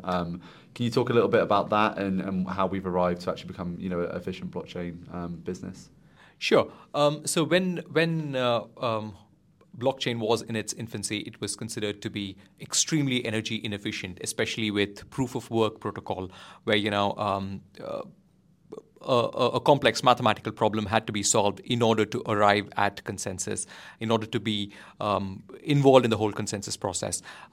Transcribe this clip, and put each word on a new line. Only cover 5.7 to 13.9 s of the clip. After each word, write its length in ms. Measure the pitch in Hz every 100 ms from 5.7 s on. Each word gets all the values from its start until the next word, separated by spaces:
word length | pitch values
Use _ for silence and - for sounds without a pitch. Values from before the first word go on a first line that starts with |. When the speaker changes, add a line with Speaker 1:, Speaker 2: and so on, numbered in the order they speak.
| 95 - - _ _ - _
Speaker 2:
Sure. 340 | - 147 101 - -
Um, 320 | - 147 147
so 200 | 151 -
when, 400 | 147 175 185 170 -
when, 420 | 147 165 160 151
uh, 300 | 131 123 117 104 -
um, 360 | 123 110 107 92 _ _ _ _ _ 117
blockchain 400 | 123 - - 117
was 240 | 107 113
in 140 | - 113
its 160 | 104
infancy, 460 | - 117 110 98 107
it 220 | - -
was 140 | 104
considered 480 | - 107 - 104 104
to 80 | 110
be 260 | 104 98 98 - _
extremely 640 | - - - 160 139 123
energy 360 | 117 110 110 110
inefficient, 560 | 113 101 107